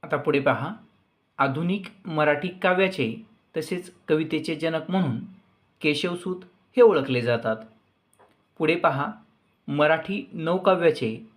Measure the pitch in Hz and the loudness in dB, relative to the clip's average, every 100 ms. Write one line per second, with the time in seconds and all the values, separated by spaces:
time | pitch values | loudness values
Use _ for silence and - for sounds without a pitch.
0 | 147 143 147 139 139 113 143 220 - _ | -4 -4 0 0 2 0 -2 -10 -18 _
1 | _ _ _ - 139 131 170 196 185 - | _ _ _ -2 -2 0 -2 -4 -6 -16
2 | - 156 151 143 180 - 185 180 190 185 | -6 0 2 2 -2 -2 0 2 0 0
3 | 117 113 - _ _ - 151 180 180 - | -4 -4 -16 _ _ -8 -6 -8 -8 -20
4 | - 156 156 156 - 160 160 160 156 185 | -2 0 0 -4 -4 -4 -4 -4 -2 0
5 | 165 110 - - _ _ _ _ 156 147 | 0 -2 -8 -18 _ _ _ _ -2 0
6 | 180 175 - 180 - _ _ - 233 170 | -2 -6 -8 -10 -12 _ _ 6 6 6
7 | 131 123 117 117 117 110 - _ _ _ | 0 -2 0 -2 -2 -6 -8 _ _ _
8 | _ _ _ _ _ _ 156 170 170 139 | _ _ _ _ _ _ 0 2 2 0
9 | 143 - _ _ _ _ - 143 151 160 | -6 -8 _ _ _ _ -6 2 4 2
10 | - 202 - 170 160 180 185 185 170 - | 0 -8 -8 -8 -2 0 2 4 4 2
11 | 113 110 - | -2 -6 -14